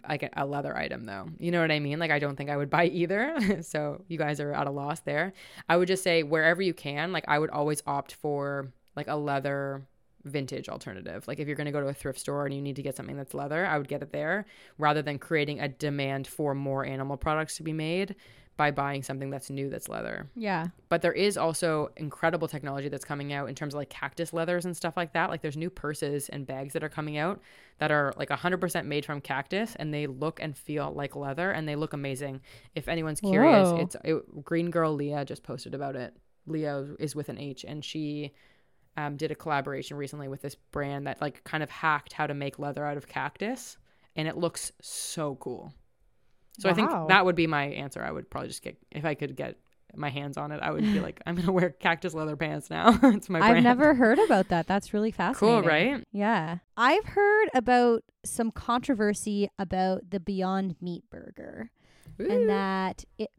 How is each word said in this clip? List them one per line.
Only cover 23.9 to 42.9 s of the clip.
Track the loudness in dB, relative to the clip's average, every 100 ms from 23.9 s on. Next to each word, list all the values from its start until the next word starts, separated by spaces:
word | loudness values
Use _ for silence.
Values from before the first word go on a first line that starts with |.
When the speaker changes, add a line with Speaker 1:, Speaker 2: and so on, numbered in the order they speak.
| -6 -6 -4 -4
Speaker 1:
leathers | -2 0 0 -2
and | -4
stuff | -4 -2
like | -2
that. | 0 0
Like, | 0
there's | -6 -6
new | -6
purses | -6 -6 -4 -2 -2 -4
and | -8 -8
bags | -8 -6
that | -6
are | -6
coming | -6 -6 -2
out | -2 -4 -10 -20 -20 -2
that | 2
are, | 4 2 0
like, | -4
a | -2
hundred | 0 0
percent | 0 -2 -2
made | -2 -2
from | -4
cactus, | -4 -6 -2 -4 -4 -6
and | -4
they | -4 -4
look | -4 -6 -4
and | -8
feel | -8 -6 -4 -4
like | -4 -6 -6
leather, | -6 -2 -2
and | -2 -2
they | -2
look | -4
amazing. | -4 -6 -6 -6 -8 -14 -20 -14
If | -8 -4
anyone's | -2 -2 -2
curious, | 4 8 10 10 8
Speaker 2:
Whoa. | 4
Speaker 1:
it's, | 0 -4
it, | -2 -2 -2 -12
Green | -2 0 0
Girl | 2 2
Leah | 0 -2 -4
just | -6 -8
posted | -10 -12 -8
about | -6 -6 -6
it. | -10 -14 _ _ -6
Leah | -4 -2 -4 -6 -6
is | -6 -6
with | -8
an | -8
H, | -8 -10 -10
and | -10
she, | -8 -6 -4 -4 -8 -12 _ _ _ _ _ -6
um, | -6 -2
did | -4
a |
collaboration | -4 -2 -2 0 -6 -8 -8
recently | -8 -8 -10
with | -8
this | -10 -12
brand | _ -4 -4 -4 -6
that, | -4
like, | -6 -6
kind | -6 -4
of | -4
hacked | -2 2 2 0
how | -4 -2
to |
make | -2 -4 -4
leather | -6 -4
out | -4